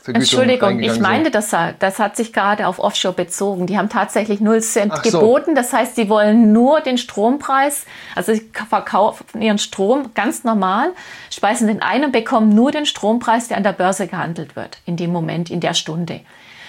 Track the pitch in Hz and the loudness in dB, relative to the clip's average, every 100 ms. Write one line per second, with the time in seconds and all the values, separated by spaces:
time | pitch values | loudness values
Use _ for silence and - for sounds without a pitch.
0 | - 233 240 247 254 247 202 196 220 226 | -4 0 2 2 2 4 2 0 0 0
1 | 196 240 320 214 214 180 170 - 190 196 | 2 2 0 0 0 -2 -2 -2 -2 0
2 | 208 220 220 220 196 214 185 185 208 - | -4 -2 -4 -2 0 0 -2 -2 -2 0
3 | 190 180 175 - 202 185 180 202 202 208 | -2 -2 -6 -4 -2 -2 -2 0 0 -2
4 | 185 226 214 208 214 226 226 233 208 156 | 0 -2 -2 0 2 2 2 0 0 0
5 | 226 170 220 277 320 277 247 247 240 240 | 0 4 4 4 2 0 0 0 0 -2
6 | 208 214 214 220 214 220 247 311 285 247 | 0 2 4 6 6 6 4 2 0 -4
7 | - - 220 285 - 269 285 285 - - | -4 -2 0 0 0 0 0 -2 -12 -18
8 | - 175 180 220 - - 220 202 190 190 | -10 -6 -2 -2 -4 -12 -4 -4 0 0
9 | 208 - - 220 214 202 - - 196 269 | 0 -2 -12 -4 -2 0 -4 -2 0 0
10 | 247 - 220 - 240 214 190 202 320 370 | -2 -4 -4 -2 -2 0 0 0 -2 -6
11 | - - - - 202 240 214 214 - 220 | -16 -20 -16 -2 -2 2 0 0 -2 0
12 | 294 247 226 233 220 208 262 302 294 - | 0 -2 0 2 4 6 4 2 -4 -2
13 | 214 240 233 233 240 202 202 185 185 190 | -2 0 0 0 0 -2 -2 0 0 0
14 | 180 175 151 170 143 - - - - 170 | -4 -6 -6 -8 -10 -12 -14 -12 -8 -4
15 | 170 175 160 160 170 170 160 165 - 165 | -2 -2 -4 -4 -4 -4 -2 -4 -6 -6
16 | 165 - - - - - | -6 -10 -16 -20 -20 -20